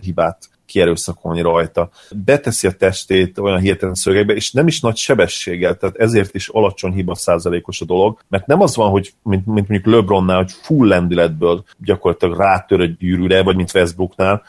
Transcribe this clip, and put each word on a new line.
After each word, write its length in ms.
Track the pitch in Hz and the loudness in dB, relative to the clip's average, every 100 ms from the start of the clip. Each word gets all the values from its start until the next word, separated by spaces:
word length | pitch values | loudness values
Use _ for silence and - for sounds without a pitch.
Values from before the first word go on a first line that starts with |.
hibát 500 | 92 85 82 - - _ _ | -8 -2 -2 -4 -20 _ _
kierőszakolni 760 | 101 85 82 - - 82 85 | 0 2 0 -6 -10 -6 -2
rajta. 480 | 85 82 82 - 85 _ - 104 95 | 0 0 0 -4 -6 _ -16 -8 0
Beteszi 420 | 143 135 113 95 | 0 0 -2 -2
a 40 | |
testét 640 | 90 95 92 - 95 92 - | 0 -2 -2 -2 0 0 -2
olyan 220 | 101 92 | -2 0
hihetetlen 340 | 98 90 92 | 0 0 -2
szögekbe, 400 | 92 92 98 104 | -4 0 2 2
és 180 | 107 - | -2 -2
nem 160 | 127 165 | 0 0
is 120 | 156 | 0
nagy 160 | 117 110 | -4 -4
sebességgel, 840 | - 117 85 - - 87 90 - | -2 0 0 -2 -8 -2 -2 -2
tehát 200 | 95 - | -6 -2
ezért 380 | 113 113 92 98 | 0 2 0 -6
is 120 | - | -4
alacsony 440 | 110 101 - 95 | 0 0 -2 -6
hiba 240 | 95 90 87 | -4 -4 -4
százalékos 640 | - 85 87 87 - - | -2 0 0 -4 -6 -12
a 40 | 82 | -4
dolog, 340 | 90 104 110 - | 0 0 -2 -6
mert 180 | 98 113 | -6 0
nem 140 | 165 | 2
az 140 | 175 117 | 2 2
van, 140 | 104 | 2
hogy 240 | 98 95 _ | 2 -2 _
mint, 220 | 107 95 101 | -4 -2 0
mint 220 | 107 98 | -2 0
mondjuk 280 | 104 101 117 | -2 4 4
LeBronnál, 420 | 98 98 92 92 | 4 2 2 0
hogy 140 | 92 | -2
full 360 | - - 156 110 | -6 -2 2 4
lendületből 760 | 90 87 87 85 78 85 87 - _ | 4 2 2 0 2 0 0 -4 _
gyakorlatilag 600 | 95 92 90 85 90 85 | -2 0 0 -2 -4 0
rátör 440 | 98 92 - 95 | 2 0 0 0
a 40 | 85 | 0
gyűrűre, 580 | 82 90 90 90 95 | -2 -2 0 2 2
vagy 120 | 95 92 | 2 0
mint 180 | 87 | 0
Westbrooknál, 720 | 95 85 87 90 - 95 101 | 0 0 -2 -6 -2 0 0